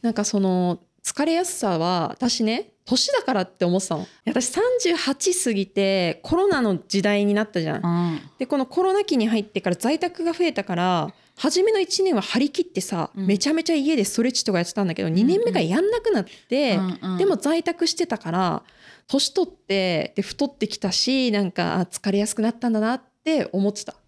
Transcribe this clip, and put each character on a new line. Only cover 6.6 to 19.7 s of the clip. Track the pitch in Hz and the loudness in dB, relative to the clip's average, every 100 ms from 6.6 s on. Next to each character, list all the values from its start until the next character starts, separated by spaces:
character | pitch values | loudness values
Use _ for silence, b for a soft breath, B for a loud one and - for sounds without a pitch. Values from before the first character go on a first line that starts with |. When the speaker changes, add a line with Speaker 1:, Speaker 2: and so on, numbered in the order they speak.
| 226 180 - | 2 0 0
Speaker 1:
時 | 196 | 0
代 | 202 202 | 2 2
に | 202 202 | 2 2
な | |
っ | 214 | 0
た | 190 | -2
じ | 160 | -2
ゃ | 151 | -2
ん。 | 170 | 0
Speaker 2:
う | 170 175 160 | 0 0 -2
ん。 | - _ | -8 _
Speaker 1:
で、 | 254 | -4
こ | 285 | -2
の | 254 | -2
コ | - | 0
ロ | 381 | 2
ナ | 392 | 2
期 | 415 269 | 2 2
に | 220 | 2
入 | 226 | 0
っ | 208 | -2
て | - | -4
か | 185 | -2
ら | 175 | 0
在 | 233 320 | 0 0
宅 | 359 349 | -2 -2
が | 339 | -4
増 | 330 349 | 0 0
え | |
た | - | 0
か | 196 | -4
ら、 | 175 180 180 151 b b - | -2 0 0 -2 b b -4
初 | 294 359 | -2 2
め | 403 | 2
の | 440 | 2
一 | 359 - | 0 0
年 | 381 254 | 2 0
は | |
張 | - 240 | 0 0
り | 285 | 0
切 | - | -2
っ | 339 | -4
て | - | -4
さ、 | - 175 156 - | -4 -4 -6 -4
Speaker 2:
う | |
ん。 | 190 | 0
Speaker 1:
め | 196 | 0
ち | 277 | 2
ゃ | |
め | 320 | 0
ち | 330 | 0
ゃ | 320 | 0
家 | 277 311 | 2 0
で | |
ス | 202 - | 0 0
ト | |
レ | 233 | 0
ッ | |
チ | 254 | 0
と | - | 0
か | 185 | 0
や | |
っ | 175 | -2
て | |
た | - | -2
ん | 196 | -2
だ | 160 | -2
け | |
ど、 | - | 0
Speaker 2:
う | |
ん | |
う | 165 | 2
ん。 | |
Speaker 1:
二 | |
年 | 233 381 | 4 4
目 | 466 | 2
か | 415 | 0
ら | |
や | 160 208 | 0 2
ん | 392 | 2
な | 466 | 0
く | 466 | 0
な | 359 | 0
っ | 185 | -2
て、 | - _ 254 285 190 | -10 _ 0 2 2
Speaker 2:
う | 185 180 185 | 0 -4 -4
ん | |
う | 185 | 0
ん。 | |
Speaker 1:
で | 392 | 2
も | 294 | 2
在 | 285 330 | 0 0
宅 | 339 339 339 | -2 -2 -2
し | |
て | - 339 | -2 -4
た | - | -4
か | 170 | -4
ら、 | 175 185 165 B B B B B | 0 0 -2 B B B B B
年 | 277 - | -2 0
取 | - 359 | 0 -2
っ | |
て、 | - _ | -4 _